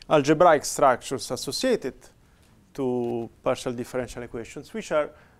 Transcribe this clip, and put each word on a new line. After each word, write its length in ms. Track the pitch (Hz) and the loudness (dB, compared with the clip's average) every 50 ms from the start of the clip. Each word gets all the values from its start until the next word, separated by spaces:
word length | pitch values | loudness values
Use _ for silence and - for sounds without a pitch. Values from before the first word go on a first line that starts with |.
| - - | -4 0
algebraic 560 | 160 151 135 143 160 151 180 175 156 139 - | 2 2 4 4 4 6 6 6 6 6 2
structures 680 | - - - 147 135 123 113 - - 139 120 - - | -2 0 4 4 4 4 4 0 -6 -8 -8 -6 -6
associated 640 | 131 120 - 143 - - - 254 226 175 - 131 - - - - _ _ _ _ _ _ _ _ _ _ _ _ - | -8 -8 -6 -6 -6 -2 0 0 0 0 -2 -6 -10 -12 -16 -20 _ _ _ _ _ _ _ _ _ _ _ _ -8
to 560 | - 135 127 123 123 120 120 120 117 117 110 - _ - | -4 -2 -2 -2 -2 -2 -4 -4 -6 -8 -10 -12 _ -2
partial 280 | 139 127 - - 139 120 | -2 -2 -2 -4 -6 -6
differential 520 | 120 117 - - 127 123 110 - 127 120 | -6 -8 -8 -6 -8 -8 -8 -10 -14 -14
equations, 500 | 110 - 120 110 - - 151 135 - - | -12 -12 -12 -12 -12 -14 -16 -16 -14 -12
which 160 | 220 - - | -12 -6 -2
are 180 | 170 151 147 - - - _ _ _ _ | -2 -2 -2 -2 -6 -16 _ _ _ _